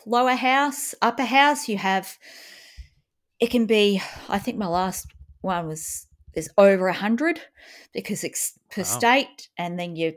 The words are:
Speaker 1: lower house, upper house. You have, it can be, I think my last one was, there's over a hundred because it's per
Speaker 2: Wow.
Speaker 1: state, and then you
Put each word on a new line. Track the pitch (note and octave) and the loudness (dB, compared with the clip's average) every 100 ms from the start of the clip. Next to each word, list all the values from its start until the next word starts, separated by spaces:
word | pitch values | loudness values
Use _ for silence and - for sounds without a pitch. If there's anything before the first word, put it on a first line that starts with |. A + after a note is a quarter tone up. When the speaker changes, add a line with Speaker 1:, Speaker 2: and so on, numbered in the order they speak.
| - | -2
Speaker 1:
lower | A#3 B3+ B3+ | 2 2 2
house, | C4 C4+ C#4+ C4+ - - | 2 2 0 -2 -10 -2
upper | A3+ A#3 | 0 0
house. | A#3+ C4 C#4+ C#4 - | 2 4 4 2 -2
You | G3+ | -2
have, | F#3+ F#3+ F3+ - - - - - - - - _ _ _ _ _ | 0 -2 -4 -14 -20 -20 -20 -20 -20 -20 -20 _ _ _ _ _
it | A#3 | 0
can | B3 A3+ | 2 2
be, | G#3+ G#3 G3 - - - | 4 4 2 -2 -12 -6
I | G3+ | -4
think | - - | -4 -4
my | F#3+ | -2
last | E3+ F#3 F3 - - - - | 0 -2 -4 -12 -20 -20 -10
one | F#3+ F3 E3 | -4 -4 -4
was, | D#3 - - - _ - | -8 -10 -12 -14 _ -12
there's | - D#3+ - | -10 0 6
over | G3 F#3+ F#3 | 8 6 2
a | |
hundred | F3 G3+ A#3 D#4 E4 - _ - - - | -2 -2 0 0 -2 -8 _ -20 -20 -12
because | - - F#3+ E3+ | -10 -8 -6 -6
it's | - - - _ | -6 -8 -10 _
per | - | -8
Speaker 2:
Wow. | F#3 B2 | -4 0
Speaker 1:
state, | A#3 C4 - - - - | 2 2 0 -10 -16 -10
and | F3 F3 | -8 -6
then | F3 E3 | -8 -4
you | E3 | -4